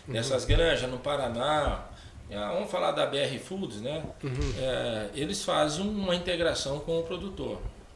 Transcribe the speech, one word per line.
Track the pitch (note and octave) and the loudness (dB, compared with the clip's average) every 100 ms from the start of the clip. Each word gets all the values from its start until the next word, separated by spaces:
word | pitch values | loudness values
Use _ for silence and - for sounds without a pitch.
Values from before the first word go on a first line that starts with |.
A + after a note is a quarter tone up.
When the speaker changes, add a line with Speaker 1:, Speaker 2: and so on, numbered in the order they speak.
| - | -4
Speaker 1:
nessas | A2+ C3 B2+ | -2 2 2
Speaker 2:
Uhum. | A2+ | 6
Speaker 1:
granjas, | D3+ E3 C#3 B2+ | 6 8 4 0
no | B2 | -2
Paraná, | C#3+ C#3 B2 A#2 C#3+ D3+ B2+ E2+ - - - - - | -2 0 0 0 2 4 2 0 -6 -14 -16 -16 -10
ah, | G2+ G#2 | -6 -2
vamos | F#3 G#3 | -2 0
falar | - - | 0 2
da | D3+ C3+ | 2 2
B | C#3 | 2
R | C#3 A2 | 0 -2
Foods, | - G3 D3+ G#2 | -6 -6 -6 -6
né? | B2 D#3 - - | -6 -4 -6 -6
Speaker 2:
Uhum. | C#3 B2+ C#3 - | -4 0 0 0
Speaker 1:
É, | C3 B2 B2 A2 G#2 | 0 0 0 -2 -4
eles | - D#3 - | -4 -2 -2
fazem | - D3+ D3+ D#3 G#3 | 2 4 4 2 0
uma | G#3 F#3 F3 | 0 2 2
integração | F3+ F3 E3 - C3+ C#3+ | 2 2 2 2 -2 -2
com | E3 E3 | 0 0
o | |
produtor | E3 F3 G3 - A#2+ G#2 - - - | 0 -4 -6 -6 -6 -6 -8 -10 -18